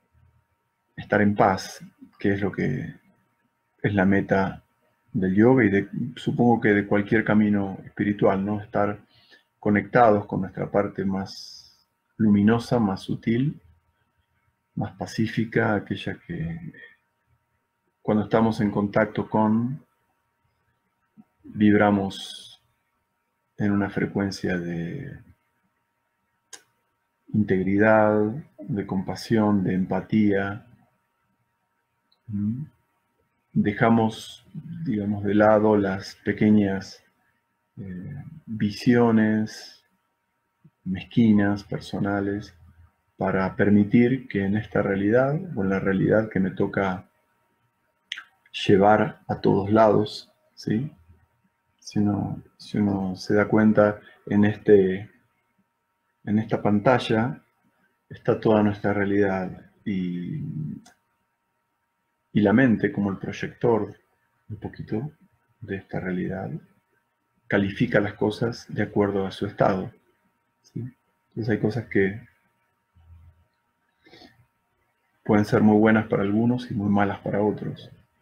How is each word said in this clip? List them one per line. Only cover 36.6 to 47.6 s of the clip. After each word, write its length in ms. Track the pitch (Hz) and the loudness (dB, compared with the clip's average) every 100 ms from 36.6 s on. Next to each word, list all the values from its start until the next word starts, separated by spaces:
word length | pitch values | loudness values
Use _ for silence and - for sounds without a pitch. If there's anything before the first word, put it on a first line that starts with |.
| 98 98 - - _ _ _ _ _ _ _ - | 2 -2 -10 -20 _ _ _ _ _ _ _ -18
eh, 440 | 98 90 98 95 - - | -14 -12 -12 -14 -16 -18
visiones 1400 | - 107 104 - 127 120 117 110 110 110 107 - - - _ _ _ _ _ _ _ _ _ _ | -12 -4 -4 -2 2 4 6 4 2 0 -2 -8 -20 -20 _ _ _ _ _ _ _ _ _ _
mezquinas, 800 | 92 92 - - 113 104 101 101 | -10 -8 -4 2 4 6 4 -2
personales, 880 | - 104 - 95 101 101 101 104 104 _ - _ _ _ _ - | -6 -12 -8 -6 -4 -2 -4 -6 -10 _ -20 _ _ _ _ -6
para 400 | 95 95 92 - | -2 0 -2 0
permitir 720 | 101 104 101 117 120 131 - | 4 4 4 4 4 2 -4
que 160 | 101 | -4
en 140 | 98 107 | -2 -2
esta 240 | - 101 | -2 -2
realidad, 520 | 101 98 101 120 139 156 190 131 | 0 0 2 2 2 -2 -6 -6
o 80 | |
en 60 | 95 | -2
la 100 | 95 | -2
realidad 480 | 95 95 101 104 107 | 0 0 2 2 0
que 100 | 95 | -2
me 120 | 95 | -2
toca 580 | - 98 101 95 92 - _ _ _ _ _ | -2 -4 -2 -4 -4 -10 _ _ _ _ _